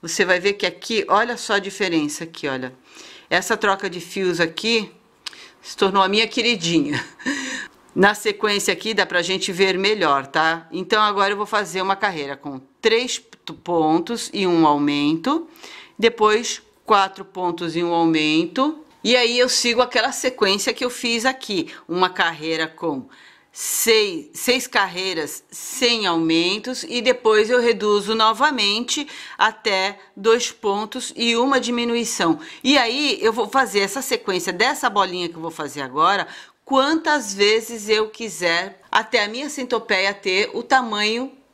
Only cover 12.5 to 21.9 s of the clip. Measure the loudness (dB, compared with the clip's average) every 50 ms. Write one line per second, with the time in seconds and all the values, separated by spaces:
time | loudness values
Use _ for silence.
12.5 | -12 -12 -14 _ _ _ 2 2 4 4 2 0 -6 -8 _ _ -20 _ _ -16
13.5 | -16 -14 _ -2 0 2 4 4 4 2 2 0 -6 -6 -6 -8 -4 -2 0 2
14.5 | 4 6 6 6 4 4 2 2 2 2 2 2 0 0 0 0 0 0 -2 -8
15.5 | -16 -20 -20 -20 -20 -20 -20 -20 _ 2 2 2 4 4 4 4 4 2 0 -4
16.5 | -8 -10 _ _ _ _ _ 2 4 4 4 2 -2 -12 -18 -14 _ -4 -4 -4
17.5 | -4 -4 -6 -4 -2 -2 -2 0 2 2 4 4 4 2 2 2 2 2 0 0
18.5 | 0 0 0 0 0 -4 -14 _ _ _ 0 2 2 4 4 2 4 2 2 2
19.5 | 2 0 0 0 2 2 2 2 2 0 0 0 -2 -2 -4 -4 -2 0 0 0
20.5 | 0 0 -2 -4 -4 -4 -4 -6 -6 -4 -4 -2 -2 0 0 0 -2 -2 -8 -6
21.5 | -4 -4 -4 -4 -8 -18 -10 -6